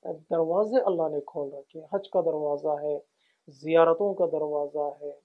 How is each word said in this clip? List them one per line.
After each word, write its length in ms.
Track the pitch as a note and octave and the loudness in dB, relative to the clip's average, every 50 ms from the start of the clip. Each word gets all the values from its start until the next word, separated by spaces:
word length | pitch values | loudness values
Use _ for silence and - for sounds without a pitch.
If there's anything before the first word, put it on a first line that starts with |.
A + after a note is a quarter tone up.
| _ | _
अ, 60 | F3+ | -10
दरवाजे 680 | E3+ D#3 _ _ F3 E3 E3 D#3+ E3+ F#3+ G#3+ G#3+ A#3 C4 | -10 -10 _ _ 0 0 0 2 2 0 0 2 2 2
अल्लाह 300 | - - F#3 E3 D#3+ D#3 | 2 2 0 0 0 -2
ने 120 | D3+ D3 | -2 -4
खोल 300 | C#3+ - - D#3 C#3+ C#3 | -6 -6 -8 -8 -8 -8
रखे 280 | C#3+ C#3 C#3 _ _ D#3+ | -8 -14 -18 _ _ -18
हैं। 100 | D#3 D#3 - | -12 -6 -6
हज 140 | G3 G3 - | -6 -6 0
का 140 | - F#3+ | 0 0
दरवाज़ा 580 | E3 E3 D#3 D3+ D3+ D3 D3 C#3+ - D#3 D3+ D3 | 2 2 0 0 -2 -2 -4 -2 -2 -2 -2 -2
है, 240 | D3 D3+ D3 C#3+ - _ _ _ _ _ _ _ _ - | -2 -4 -4 -4 -6 _ _ _ _ _ _ _ _ -20
ज़ियारतों 640 | C#3+ C3 D3 D#3 D#3+ E3 E3 E3 E3 E3 G3+ G3+ F#3+ | -20 _ -4 2 6 6 8 6 6 2 2 -2 0
का 120 | F#3+ F3+ | 0 0
दरवाज़ा 760 | D#3+ D#3 D3+ D3+ D3+ D3 D3 D3 C#3+ D3 D3+ D3 D3 C#3+ C#3+ D3 | 0 0 -2 -2 -2 -2 -2 -4 -4 -4 -4 -4 -4 -6 -8 -12
है 160 | D3 C#3+ - _ | -14 -14 -14 _